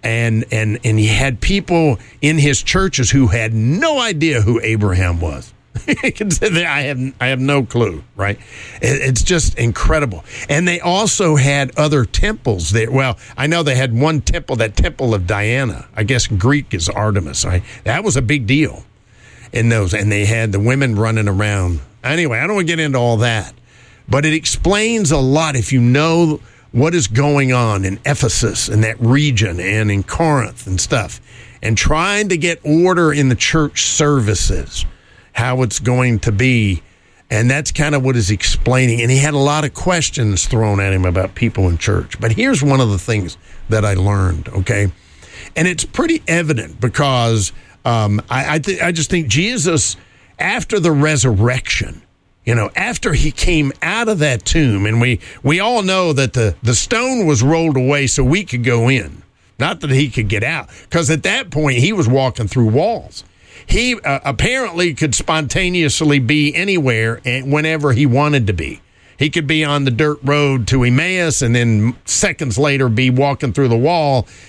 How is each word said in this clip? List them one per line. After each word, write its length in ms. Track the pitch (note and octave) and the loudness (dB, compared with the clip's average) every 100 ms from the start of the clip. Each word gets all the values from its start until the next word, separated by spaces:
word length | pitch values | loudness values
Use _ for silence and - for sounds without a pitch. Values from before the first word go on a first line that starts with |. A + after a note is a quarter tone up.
And, 440 | A#2 A#2 A#2 A2 - | -2 -2 0 0 -2
and, 300 | A2+ A2 G#2+ A#2+ | -2 -2 -2 0
and 120 | G#2+ | 2
he 100 | G#2+ | 2
had 340 | G#2 C3+ A#2+ | 2 0 -2
people 580 | - G3 - E3+ D#3+ A2 - - | 0 0 0 2 2 0 -6 -4
in 160 | C#3+ D#3+ | 0 2
his 260 | C#3+ C3 | 2 0
churches 480 | - F#3 F#3+ - A#2+ | 0 0 0 0 0
who 160 | C#3 B2+ | 4 2
had 260 | A#2+ A2+ | 2 -2
no 460 | A2+ A2+ E3+ D#4+ D4 | 0 0 0 0 0
idea 420 | A#3 E3 D#3+ C3 | -2 0 0 2
who 200 | G#2 A#2 | 2 0
Abraham 580 | A2 A2 G#2 F2+ F#2 E2+ | 0 0 0 0 0 0
was. 340 | E2+ C#2 - _ _ - | -4 -6 -14 _ _ -12
<laughs> 120 | - | -4
I 960 | C#4+ B3 - G#3+ D#3+ - E3 E3+ C#3+ C#3 | -2 -2 -4 -2 0 0 0 -2 -4 -4
have, 260 | C3+ C3 - | -4 -6 -4
I 80 | B2+ | -4
have 120 | C3 | -2
no 240 | C3+ C#3+ A2+ | 0 0 0
clue, 360 | A#2+ A2 D#2+ - - | 0 -2 -2 -14 -6
right? 220 | G2 G2+ - - - - | -4 -4 -10 -20 -20 -4
It, 200 | A#2+ C3+ | -2 0
it's 220 | C3+ B2+ | 0 0
just 360 | - F3 - - | 2 2 0 0
incredible. 640 | A#2+ - - D#3 C#3 F2 - - - | -2 0 2 2 0 -6 -14 -16 -4
And 180 | C#3+ F3 | 0 0
they 140 | F3 | -2
also 560 | E3+ F#3 G#3+ - F3+ D3+ | 0 0 0 2 2 4
had 420 | C3+ C#3+ C3+ - | 2 2 -2 0
other 280 | D3+ C#3+ A2+ | 2 2 0
temples 640 | - G3+ A3 - G2 D#2+ | 2 0 0 -2 -2 0
there. 180 | A2 A2 | 0 0
Well, 280 | C3 C3+ A2 - - | 0 0 -4 -12 -4
I 100 | C#3 | -2
know 140 | E3+ | 0
they 120 | D3 B2+ | 0 0
had 180 | C3 | 0
one 280 | A#2 D3 D#3+ | 2 2 0
temple, 340 | - E3+ E3+ B2 | 0 -2 -2 -2
that 200 | A2 - | -2 0
Temple 360 | F3 D3+ C3 | 0 0 0
of 140 | G#2+ F2+ | 0 0
Diana. 580 | G#2 G#2 B2+ C3 D2+ - | -2 0 0 -2 -6 -12
I 100 | - | -6
guess 240 | G#2 B2+ - | -2 0 0
Greek 460 | G#2 A2+ D3 - | 0 2 2 0
is 140 | F#2 E2 | -4 -4
Artemis. 560 | - G#2+ G2+ D2+ - - | -2 0 0 -4 -6 -2
I, 160 | F2+ - - | -2 -4 -10
that 220 | - C3+ G#3 | -4 -2 0
was 100 | C3+ | 0
a 60 | |
big 260 | A#2 D3 G#2 | 0 -2 0
deal 360 | C#3 D#3 - - _ _ - - - - | 2 0 -4 -20 _ _ -20 -20 -20 -10
in 180 | A#2+ A#2 | -2 2
those. 240 | A2+ F#2+ | 2 0
And 180 | G#2+ G#2 | 0 0
they 140 | G#2 G#2 | 0 0
had 260 | A2+ A2 | 0 0
the 80 | G2 | 0
women 360 | G#2+ C3+ C3+ G#2 | 0 0 0 0
running 320 | A2 A2 G#2 | 0 0 0
around. 520 | F#2+ G#2+ G2+ F2+ E2 - _ | 0 0 0 -2 -4 -8 _
Anyway, 340 | B2 D#3+ E3 A#2 | -4 -2 0 -2
I 60 | D#3+ | -2
don't 80 | G#3 | -2
wanna 100 | E3 | -2
get 120 | E3 | -2
into 180 | D3+ C3 | 0 0
all 180 | A#2+ A#2 | 0 2
that. 360 | A#2+ A2+ F#2+ - _ _ - - - | 0 0 -6 -16 _ _ -20 -20 -2
But 180 | C3 D#3 | 0 0
it 80 | |
explains 800 | D#3+ - - E3+ G3+ A3 A#3 F3 | 0 -2 -2 0 2 0 0 0
a 60 | D3 | 2
lot 380 | C3 C#3+ D#3+ C3+ | 2 2 0 -2
if 160 | G#2+ | 0
you 100 | C3+ | 2
know 580 | A#2+ B2+ D#3 E3+ E3+ D3+ - - _ | 4 4 4 2 2 0 -8 -20 _
what 220 | A#2+ D3+ | 0 2
is 140 | F3 A2 | 2 0
going 440 | A2 C#3+ C#3+ C3 | 0 2 2 2
on 300 | B2+ A#2 G2+ F#2+ | 2 2 0 -2
in 140 | G2 - | -4 -4
Ephesus 640 | A#2+ - - A2 - - | 0 0 0 -2 -2 0
and 140 | G#2+ | 2
that 160 | A2 A2+ | 0 0
region 600 | A#2 C3+ D3+ A#2 G2+ E2+ | 2 2 2 0 -2 -2
and 300 | F2+ G#2+ G#2+ | -2 0 0
in 140 | G2+ | 0
Corinth 640 | F#2+ - E3 C#3+ G#2+ - - | -2 -2 0 0 -2 -8 -6
and 120 | F#2 | -4
stuff, 400 | - C3 F#2 - - - - - | -2 -4 -4 -12 -20 -20 -20 -8
and 120 | G#2+ A2 | -4 0
trying 520 | - D#3 F3+ G3+ G#3+ | 2 0 0 -2 0
to 80 | F3+ | 0
get 220 | E3+ E3 | -2 -4
order 480 | D3 D#3 F3+ F3 E3 | 0 2 4 4 2
in 180 | D3 C3+ | 2 2
the 60 | A#2+ | 2
church 500 | - D#3+ D3 - - | 0 0 0 -2 -4
services, 1000 | - D3 C#3+ G#2+ G2+ - - - - - - _ - _ | 0 2 2 2 0 0 0 -4 -6 -6 -8 _ -20 _
how 300 | - A#2+ B2+ | -6 -2 0
it's 160 | B2+ - | -2 -2
going 400 | B2 B2 B2+ A2+ | -2 2 2 2
to 120 | - | 0
be. 520 | G2+ B2+ A#2+ G#2 F2 - _ _ _ _ | 2 2 2 2 -2 -6 _ _ _ _
And 180 | G#2+ A#2+ | 0 2
that's 220 | C3+ C#3 | 0 -2
kinda 280 | - D3+ D3 | -2 0 0
what 160 | C3 B2 | 0 0
is 140 | F#2+ | 0
explaining. 720 | G#2 - - - B2+ C3 A2+ | 0 0 0 2 2 2 2
And 80 | A2+ | 2
he 80 | C3+ | 2
had 160 | C#3+ | 2
a 40 | D3 | 2
lot 260 | C#3 D3+ D3+ | 2 2 -2
of 80 | |
questions 720 | - F3 F3 - - G#2+ F#2+ - | -4 -2 0 -2 -2 0 0 0
thrown 340 | A#2+ A2 G2+ | 0 2 0
at 140 | G2 | 0
him 120 | F#2+ F#2 | 0 0
about 280 | F2+ F#2 | 0 -2
people 340 | - A#2 - F#2 | -2 -2 0 0
in 100 | E2 | 0
church. 400 | - F#2 E2+ - | 0 -2 -4 -6
But 140 | A2+ | -2
here's 280 | A2+ B3+ A3 | 0 2 2
one 200 | C#3+ C3+ | 2 2
of 100 | A#2+ | 2
the 80 | G2 | 0
things 360 | - G#2+ F2+ - - - - | -2 -4 -4 -10 -20 -16 -2
that 140 | A2 | 0
I 120 | G#2 F#2+ | 2 0
learned, 520 | F#2+ G2+ F#2 E2 - | 0 0 0 -2 -4
okay? 420 | F#2+ F#2 G2+ G2+ - - - - - - - | -6 -2 0 0 -4 -20 -20 -20 -20 -12 -2
And 120 | E3+ | -2
it's 180 | F3 - | -2 -6
pretty 360 | - E4 E4 - | -2 0 -2 0
evident 520 | E3 D#3+ B2+ - - | -2 0 -2 -4 -6
because, 720 | B2 - C#3+ B2+ A#2 A2+ G2 - - _ B2 | -4 -2 0 2 2 0 -2 -8 -20 _ -2
um, 360 | A#2 G#2 G#2 - | 0 0 -2 -2
I, 260 | B2 C#3+ D#3 | -6 -2 -2
I, 40 | |
th-, 220 | D3+ F#3 | -2 -2
I 100 | E3+ | -2
just 180 | E3 D3+ | -2 -2
think 180 | F#3 D3+ | -2 0
Jesus, 680 | A2+ G3 B3+ E3 D#3+ - - - _ _ _ | 0 0 -2 0 0 -2 -6 -16 _ _ _
after 420 | E3+ A#3+ - G#3+ | -4 -4 -4 0
the 120 | D3+ | 2
resurrection, 1120 | D3 D3+ D3 B2+ G2+ A#2 B2 - - - D#2 _ _ _ _ - | 2 2 2 0 2 2 0 -4 -6 -6 -10 _ _ _ _ -2
you 80 | A#2 | -2
know, 140 | G2+ - | -2 -4
after 380 | G#3 A3 A3+ | -6 -4 -2
he 180 | D3+ D#3 | 0 0
came 400 | - - E3 C#3 - | 2 0 2 0 -2
out 280 | D#3+ G#3 A#3 | -4 -2 -2
of 100 | G3+ | 0
that 240 | D3 A#2 | 0 0
tomb, 420 | - E3 C#3+ G2 G#2 | 0 2 2 2 0
and 140 | A2+ | 2
we, 220 | A#2+ A#2 - - | 2 0 -6 -6
we 160 | C3+ E3+ | 0 0
all 200 | G#3 B3 | 2 0
know 280 | F#3+ F#3+ F3 | 0 0 2
that 220 | C#3+ C3 | 0 0
the, 220 | B2+ A2 F2 | 0 0 0
the 140 | A2+ A#2 | 0 0
stone 500 | - A3+ B3+ B3+ F3 | 0 -2 0 0 2
was 160 | C3 | 2
rolled 360 | B2+ E3 E3 C3 | 2 2 2 2
away 300 | B2+ C#3+ C3+ | 2 0 0
so 140 | - | 0
we 200 | C3 F3 | 2 2
could 200 | F#3+ B2 A#2 | -2 -4 0
go 240 | A#2+ A#2 | 2 2
in, 340 | C3 D#2+ C#2+ - _ _ _ | 2 -2 -14 -20 _ _ _
not 200 | D#3 F#3+ | -4 -4
that 120 | D3 | 0
he 180 | C3+ C#3+ | 0 0
could 180 | A#2 G#2 | -2 -2
get 160 | G#2+ | -2
out, 240 | A#2 D#3+ G#2 - - | -2 -6 -10 -20 -4
'cause 200 | E3 D3+ | -2 0
at 140 | D#3 | 0
that 280 | F#3 A3+ A3+ | 0 -2 -4
point 260 | C3 D3+ B2 | -2 0 2
he 160 | D3+ | 2
was 140 | G#3+ A#2 | 2 2
walking 380 | C3 C3 A2+ G#2+ | 2 0 -2 -4
through 180 | B2+ A2+ | 0 2
walls. 560 | A#2 F#3+ G#3+ - - - _ _ - - | 2 0 -2 -8 -20 -20 _ _ -20 -2
He, 300 | - B3 A#3 | 0 0 -2
uh, 180 | - F3 C#3+ | -2 -4 -4
apparently 680 | A#2+ G#3+ C4 A#3 E3+ F3+ | -2 -2 -2 -4 -2 -2
could 200 | C#3 D#3 | 0 -2
spontaneously 1080 | A#2+ - D#3 D3 - F3+ F3+ D3+ - D#3 C#3+ | -2 -2 -2 -2 -2 -2 0 0 0 2 2
be 340 | A#2+ D3+ D3 D3 | 2 2 0 -2
anywhere 640 | G3 F#3+ C3 A2+ A2+ A2 | -2 0 0 0 -2 -4
and 280 | - B2 C3+ | -4 -6 -2
whenever 420 | D3 D#3 D#3+ C#3+ | -2 0 -2 0
he 120 | A#2+ C#3+ | 2 2
wanted 420 | B2 D3 C#3+ G#2+ | 2 2 2 0
to 60 | |
be. 280 | F2 C#2 - _ _ _ - | -2 -6 -10 _ _ _ -4
He 120 | D3+ | -2
could 180 | E3+ C#3+ | -2 -2
be 160 | D#3 | -2
on 200 | D#3 C#3+ C#3 | 0 0 0
the 60 | |
dirt 280 | A#2 D3+ D3 | 0 0 0
road 440 | C3+ D3 C#3+ C3 A2 | 0 2 2 0 0
to 140 | C3 | 2
Emmaus 580 | B2 B2 E3+ F#3 E3+ C3+ | 4 2 2 0 0 0
and 140 | A#2+ A#2+ | 0 2
then 400 | A#2 G#2+ A2 B2 - | 2 2 2 -2 -4
seconds 520 | - G3+ D#3+ C#3+ A2 | 0 0 -2 -4 0
later 320 | D3 C#3 C3 | 2 2 2
be 200 | A2 B2+ | 2 2
walking 440 | B2+ C#3+ C#3 C#3 | 2 0 0 -2
through 140 | G#2+ C3+ | 0 2
the 100 | A#2 | 2
wall 500 | C#3 F3 D3+ C3+ - - | 2 2 2 0 -2 -10